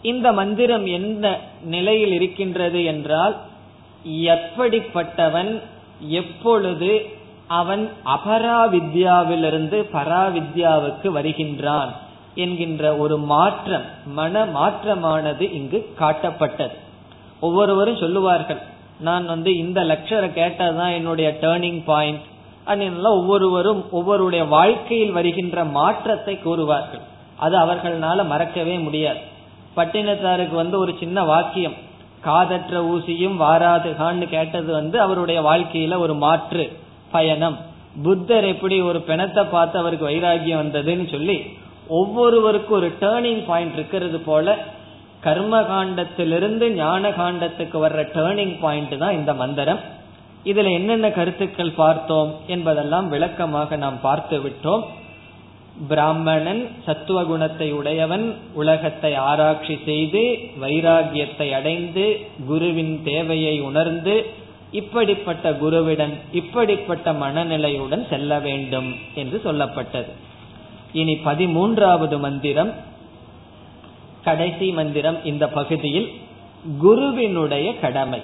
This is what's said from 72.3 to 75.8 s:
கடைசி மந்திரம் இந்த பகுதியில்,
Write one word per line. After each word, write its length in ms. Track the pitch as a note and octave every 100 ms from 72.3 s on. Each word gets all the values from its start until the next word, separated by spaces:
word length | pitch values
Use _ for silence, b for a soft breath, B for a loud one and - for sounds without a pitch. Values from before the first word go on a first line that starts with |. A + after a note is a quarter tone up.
| C#3 C#3+ C#3+ G3 - - - - - - - - - - - - - - -
கடைசி 480 | - D#3+ F3 E3+ F#3+
மந்திரம் 540 | E3 D3+ D3 D3+ D#3+ D#3+
இந்த 220 | D3 D3+
பகுதியில், 640 | D3 C#3+ D#3